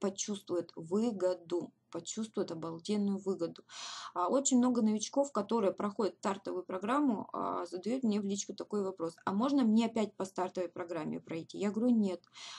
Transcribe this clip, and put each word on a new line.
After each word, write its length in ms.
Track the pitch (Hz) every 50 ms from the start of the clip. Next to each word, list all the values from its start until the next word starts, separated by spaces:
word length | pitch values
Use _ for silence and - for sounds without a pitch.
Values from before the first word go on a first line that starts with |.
почувствует 720 | - 196 196 - - - 208 190 - - 180 175 170 - -
выгоду, 960 | 170 160 160 185 214 226 240 208 185 180 180 180 170 170 165 175 175 - - - _ _ _
почувствует 600 | - 165 165 - - 220 220 220 - 202 180 -
обалденную 680 | 170 165 160 165 165 170 - - 214 208 202 202 196 190
выгоду. 460 | - 190 190 165 165 165 - - - - - - - - - - - - -
А, 140 | 175 180 -
очень 280 | - 277 269 - 262 240
много 220 | 247 254 247 240
новичков, 520 | 220 220 214 214 - - - 277 277 277
которые 400 | - 214 196 - 226 214 202 185 180
проходят 420 | - 202 208 202 - 214 180 -
стартовую 480 | _ - 214 196 196 - 180 180 180 175
программу, 640 | - 185 185 196 214 262 294 294 262 214 - - - -
а, 320 | 90 - 180 180 180 180
задают 360 | 170 175 180 - 214 254 262
мне 160 | 240 220 202 214
в 40 | 196
личку 300 | 196 202 196 - - -
такой 280 | - - - 208 208
вопрос: 340 | 196 190 190 - 165 165 - - _
«А 60 | 185 196
можно 300 | 202 247 285 285 277 247
мне 200 | 220 214 226 233
опять 280 | 226 - 226 208 202 -
по 80 | - 190
стартовой 460 | 190 - - 180 185 - 185 180 170
программе 500 | - 180 175 170 175 160 156 156 156 165
пройти?» 380 | - - 160 165 160 - - 170
Я 120 | 190 208
говорю: 200 | 196 220 240 254 240
«Нет». 280 | 220 208 190 180 - - _ - - - - -